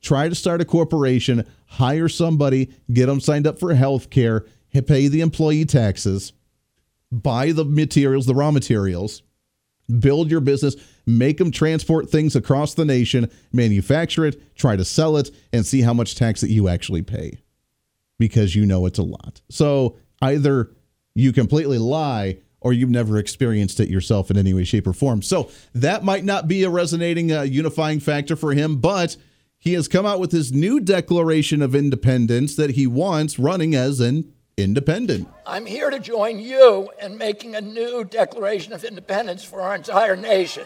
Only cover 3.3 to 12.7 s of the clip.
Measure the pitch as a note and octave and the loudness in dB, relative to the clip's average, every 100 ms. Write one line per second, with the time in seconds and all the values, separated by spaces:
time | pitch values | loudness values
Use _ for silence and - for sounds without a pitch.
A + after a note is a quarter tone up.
3.3 | D3 D3 D3+ F3+ D3 C3+ C3+ - - A#2 | 0 0 -2 0 2 2 0 0 2 2
4.3 | A2 - _ _ C#3 C3 D3 C#3 D3 E3 | 0 -4 _ _ -2 2 4 4 2 0
5.3 | D3+ D#3 D3+ D#3+ C3+ A2 F#2+ G2+ G2 - | 0 0 0 2 2 2 0 -2 -4 -6
6.3 | _ _ _ _ _ _ _ _ A#2+ C#3 | _ _ _ _ _ _ _ _ -4 -2
7.3 | A#2+ C#3+ D#3+ D3+ D3 D3+ - C#3 C3+ B2 | 0 0 0 0 0 2 2 2 2 2
8.3 | C3 D3 D3 - A2+ G2 F2 G#2 - _ | 2 2 0 0 0 0 -4 -6 -10 _
9.3 | _ _ _ _ _ - A#2 B2 C#3+ E3 | _ _ _ _ _ -4 2 2 2 2
10.3 | D#3+ C3+ C#3 C#3+ - - _ - A#2 B2+ | 0 2 0 0 -4 -12 _ 0 2 2
11.3 | D3+ F3+ - D#3 D#3+ - D#3+ - D#3 D3+ | 2 -2 0 0 0 0 -2 2 0 2
12.3 | C3 - C#3 D3 | 0 0 0 0